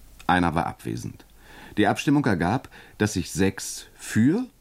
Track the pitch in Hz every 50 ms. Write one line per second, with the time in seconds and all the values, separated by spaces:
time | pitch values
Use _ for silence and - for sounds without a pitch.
0 | - - - - - - 90 90 87 82 76 85 - - - - - 58 57 117
1 | - 107 - - - - - - - - - - - - - 101 104 104 - -
2 | - 151 139 147 139 131 98 78 85 87 113 135 - - - - - - - -
3 | 107 104 - 95 82 - - 78 95 95 - - - - - - - - - -
4 | - - - 104 113 143 180 240 254 - _ _